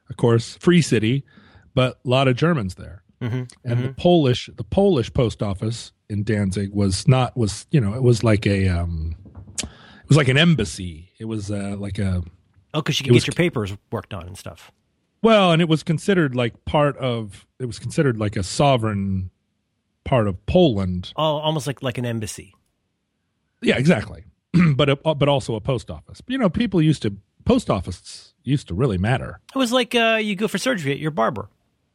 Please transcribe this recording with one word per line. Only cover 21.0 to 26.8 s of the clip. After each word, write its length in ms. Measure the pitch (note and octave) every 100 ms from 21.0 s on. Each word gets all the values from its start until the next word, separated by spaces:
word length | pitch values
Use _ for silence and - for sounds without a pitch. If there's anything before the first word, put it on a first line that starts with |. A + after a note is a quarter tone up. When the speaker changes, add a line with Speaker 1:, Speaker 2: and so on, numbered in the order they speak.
| F2+ -
Speaker 2:
Oh, 220 | D#3 D3
almost 280 | D#3 D#3 C3
like, 160 | C3
like 140 | C3 B2
an 60 | A#2+
embassy. 480 | A2+ G#2+ - G#2+ _ _ _ _ _ _ _ _ _ _ _
Speaker 1:
Yeah, 160 | - A#2+
exactly. 460 | C#3+ C3 - - - _ _
<clears throat> 220 | E3 E3+ C3
But 120 | C#3+
a, 80 | C#3
but 320 | D#3+ D3 C#3+
also 260 | C#3 -
a 60 | A2
post 300 | C3 B2 -
office. 320 | E2 - - -
You 100 | C4+
know, 100 | G#3
people 320 | G#3+ A3+ F#3